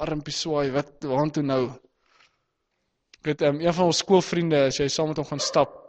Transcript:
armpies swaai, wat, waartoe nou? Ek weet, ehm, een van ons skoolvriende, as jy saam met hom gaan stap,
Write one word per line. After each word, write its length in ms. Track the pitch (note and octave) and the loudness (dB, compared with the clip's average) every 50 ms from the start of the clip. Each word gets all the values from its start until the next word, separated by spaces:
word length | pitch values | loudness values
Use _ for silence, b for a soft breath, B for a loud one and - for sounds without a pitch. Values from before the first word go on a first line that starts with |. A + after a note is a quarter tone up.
| D#3 | -6
armpies 380 | D#3+ D#3 D3+ C#3+ D3 C#3+ - - | -6 -6 -6 -6 -8 -8 -8 -4
swaai, 280 | E3 D#3 D3 C#3+ C#3 B2+ | -2 -2 0 0 0 0
wat, 200 | C#3+ C#3+ - - - - C#3+ | -2 -4 -4 -8 -10 -6 -2
waartoe 360 | B2+ C3+ D3+ D#3 D3+ D#3+ C#3+ | 0 0 0 0 0 -2 -2
nou? 180 | C3+ C3+ C3 B2 A#2+ C3 - _ _ _ _ b b b b b b b b b _ _ _ _ _ _ _ _ _ _ _ _ _ _ - | 0 0 0 0 -2 -4 -10 _ _ _ _ b b b b b b b b b _ _ _ _ _ _ _ _ _ _ _ _ _ _ -10
Ek 120 | - D#3 | -6 -4
weet, 120 | D3 - E3 | -2 0 0
ehm, 160 | D3 C#3+ D3+ | 0 0 0
een 120 | E3 F3 E3 | 0 0 2
van 180 | E3+ F#3 E3+ | 2 2 2
ons 100 | D#3+ - - | 2 2 2
skoolvriende, 640 | - G3 F3+ E3+ - - F3 E3+ E3 D3+ C#3+ C#3 C3+ | 4 4 4 4 2 -2 -2 0 2 2 4 4 2
as 100 | B2 - | 2 0
jy 60 | C#3+ C3+ | -2 -2
saam 200 | - - D#3+ D#3 | -2 -2 -2 -2
met 100 | D#3 D#3 | -2 -4
hom 60 | C#3+ - | -6 -6
gaan 140 | D3 C#3 - | -6 -6 -4
stap, 340 | - - D#3 C#3 - - - - | 0 2 2 2 2 0 -14 -14